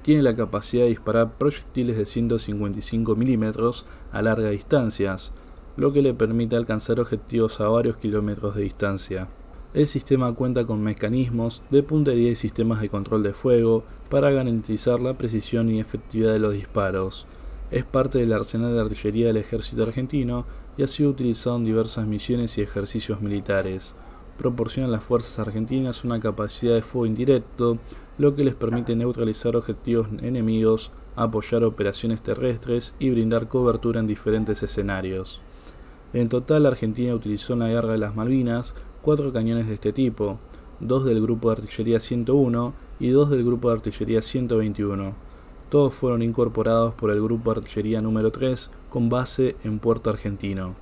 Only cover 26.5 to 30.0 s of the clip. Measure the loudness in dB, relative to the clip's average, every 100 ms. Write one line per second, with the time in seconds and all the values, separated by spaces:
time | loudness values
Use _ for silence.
26.5 | -2 2 2 2 -2 0 0 4 4 2
27.5 | -2 0 0 -4 -14 -14 2 2 4 0
28.5 | 2 -2 -2 0 0 0 0 -2 0 0
29.5 | 0 -2 -8 0 0